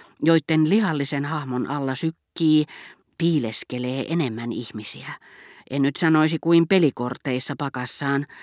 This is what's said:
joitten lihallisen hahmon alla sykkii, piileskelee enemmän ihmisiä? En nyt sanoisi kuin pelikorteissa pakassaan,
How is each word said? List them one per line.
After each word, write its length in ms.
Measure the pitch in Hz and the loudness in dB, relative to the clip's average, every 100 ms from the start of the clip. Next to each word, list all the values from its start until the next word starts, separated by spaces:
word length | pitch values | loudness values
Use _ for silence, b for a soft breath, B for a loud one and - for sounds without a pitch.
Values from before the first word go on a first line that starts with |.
| B B | B B
joitten 460 | 151 165 - 160 156 | 2 4 4 2 4
lihallisen 560 | 214 202 151 139 143 143 | 4 2 -2 -4 -4 -4
hahmon 420 | 156 135 123 120 | -6 -4 -4 -4
alla 280 | 143 135 131 | -4 -4 -2
sykkii, 720 | 160 - _ - 160 151 151 B B B _ - | -4 -6 _ 0 4 4 2 B B B _ -2
piileskelee 960 | 165 160 113 - - 123 123 135 - | 0 0 -2 -6 -6 -6 -4 -4 -2
enemmän 380 | 170 135 110 120 | -2 -2 -4 -6
ihmisiä? 580 | 107 123 104 101 - 143 - B B B B - | -6 -6 -10 -10 -12 -12 -16 B B B B -6
En 120 | 139 | 0
nyt 140 | 139 - | 0 2
sanoisi 420 | 165 156 156 160 | 2 4 2 0
kuin 260 | 165 170 165 | 4 4 4
pelikorteissa 880 | 190 156 - 123 127 139 127 - 131 | 4 4 0 -6 -6 -4 -4 -4 -6
pakassaan, 680 | 143 131 123 - 143 139 143 B | -6 -6 -8 -4 0 0 -2 B